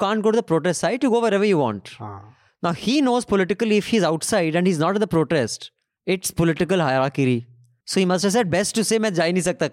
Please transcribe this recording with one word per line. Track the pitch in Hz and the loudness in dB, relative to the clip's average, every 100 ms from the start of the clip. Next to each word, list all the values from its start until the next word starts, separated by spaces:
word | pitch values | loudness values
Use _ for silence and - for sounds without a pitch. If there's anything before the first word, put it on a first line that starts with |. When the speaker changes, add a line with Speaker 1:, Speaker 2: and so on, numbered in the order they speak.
| 202 | 0
Speaker 1:
can't | 220 214 | 0 0
go | |
to | 226 | 0
the | 220 | 0
protest | 165 175 160 175 | 0 0 -2 -2
site, | 247 269 | 0 0
you | |
go | 233 226 | 2 2
wherever | 196 208 | 2 2
you | 165 | 2
want." | 120 101 - - 107 | 0 -4 -10 -18 -16
Speaker 2:
Ah. | 98 107 - _ _ 175 | -18 -20 -20 _ _ -4
Speaker 1:
Now | 156 | -4
he | 214 294 254 | 0 2 2
knows | 240 - 196 | 0 0 0
politically | 180 202 226 208 | 0 0 0 0
if | - | 2
he's | 226 160 | 0 2
outside | 160 - 214 160 165 | 0 0 0 2 2
and | 185 | 2
he's | 156 | 2
not | 165 202 | 0 0
at | 202 | 0
the | |
protest, | 165 151 156 110 - - _ _ _ - 185 | 0 2 0 -2 -6 -16 _ _ _ -4 -4
it's | - - | -4 0
political | 170 151 170 185 143 | 0 2 0 0 2
hierarchy. | 131 139 - 127 120 - _ _ _ - | 0 0 0 0 0 -4 _ _ _ -4
So | 190 | 0
he | 180 | 0
must | 185 196 | 2 0
have | |
said, | 226 185 | 0 0
"Best | 175 208 226 | 0 -2 -2
to | 202 | 0
say, | 220 | 0
main | 220 170 | 0 0
ja | |
hi | 165 180 | 0 0
nahi | 175 | -2
sakta | - 151 | -2 -2